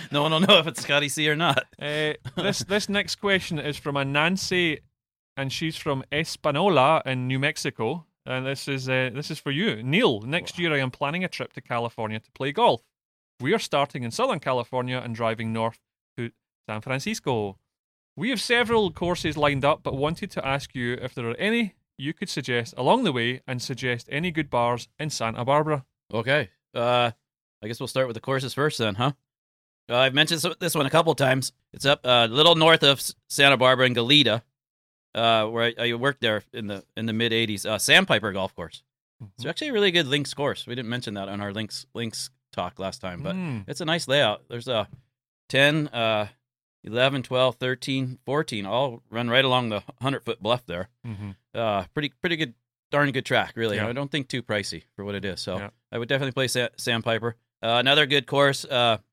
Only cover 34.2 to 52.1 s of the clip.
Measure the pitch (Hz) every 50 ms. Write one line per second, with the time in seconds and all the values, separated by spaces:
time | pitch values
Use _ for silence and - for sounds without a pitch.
34.2 | 127 110 107 117 - _ _ _ _ _ _ _ _ _ _ _ _ _ - 110
35.2 | 113 117 113 110 107 110 117 117 117 117 117 110 120 120 117 120 127 143 135 -
36.2 | 120 113 107 101 - _ - 117 107 101 101 95 - _ _ 110 113 117 110 110
37.2 | 117 113 113 113 113 107 104 95 - 107 110 98 - - 151 180 190 190 131 104
38.2 | 104 101 92 95 95 - - 95 85 80 - - _ _ _ _ _ _ _ -
39.2 | 113 95 _ - 113 143 180 - 311 294 247 208 202 190 170 175 151 127 139 147
40.2 | 135 - - 139 147 131 98 - - 107 120 131 117 110 120 123 - 113 101 101
41.2 | 98 98 101 101 101 101 98 110 107 98 - - - _ - 117 117 110 - -
42.2 | - - _ _ _ _ - 98 90 87 - - 95 95 - - - 92 87 -
43.2 | - 170 180 190 180 151 123 104 95 - - - 170 156 170 170 - 127 135 147
44.2 | 127 107 101 - _ - 113 120 120 131 120 107 101 - - - _ _ _ _
45.2 | _ _ _ _ _ - - 135 139 147 151 156 147 - 110 120 113 110 110 104
46.2 | 104 98 - _ _ _ _ _ _ _ _ _ - - 110 123 131 139 139 135
47.2 | 117 - 127 127 131 127 117 - 131 127 127 - - 143 135 135 131 127 127 -
48.2 | _ 127 135 151 156 - 117 104 98 95 110 127 143 131 117 120 _ _ 110 117
49.2 | 120 117 120 135 135 131 127 127 120 113 107 98 - - - - 123 139 135 -
50.2 | - 117 - - 95 110 123 123 - - 87 87 95 - _ _ - 117 107 98
51.2 | 104 101 95 - _ _ - 113 117 110 101 98 95 - - 151 147 -